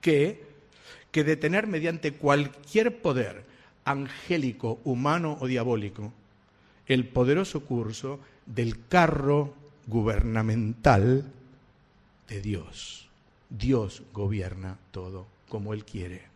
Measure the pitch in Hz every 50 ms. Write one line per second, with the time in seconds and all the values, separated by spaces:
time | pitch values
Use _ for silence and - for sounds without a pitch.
0 | - 175 156 143 143 170 208 - - - - - _ _ _ - - - - -
1 | - _ _ 156 151 143 156 135 151 151 170 196 214 214 190 160 151 165 165 160
2 | - 156 143 - - 143 139 147 143 - - - - - - 208 220 240 233 -
3 | - 170 139 127 120 98 92 98 - - - - - - _ _ _ - 143 139
4 | 139 131 - - - - 175 170 139 127 113 - - 113 113 - - 151 131 120
5 | 131 143 156 175 170 156 151 135 135 127 127 123 117 127 120 110 104 101 90 -
6 | 104 107 117 _ _ _ _ _ _ _ _ _ _ _ _ _ _ - 135 127
7 | 123 - - 131 123 127 143 170 196 190 - 151 143 - 127 120 113 107 110 -
8 | - 135 143 139 - - - _ _ - 120 110 120 117 107 - - - - 180
9 | 170 160 - 147 135 139 147 147 147 143 - - - - - _ _ 120 110 117
10 | 107 110 110 104 107 117 110 113 110 110 110 113 110 107 117 - - 151 127 98
11 | 98 117 127 135 143 - - - - - - - _ _ _ _ _ _ _ _
12 | _ _ _ _ _ - 107 101 95 104 101 90 78 - - - - - - -
13 | - _ _ _ _ _ _ _ _ _ - 107 101 123 135 120 107 95 - -
14 | - - - - 101 98 107 104 92 92 92 95 92 92 92 95 _ _ - 95
15 | 92 92 95 95 90 110 _ _ _ _ - 110 101 107 107 107 104 - - 101
16 | 90 90 90 92 - - _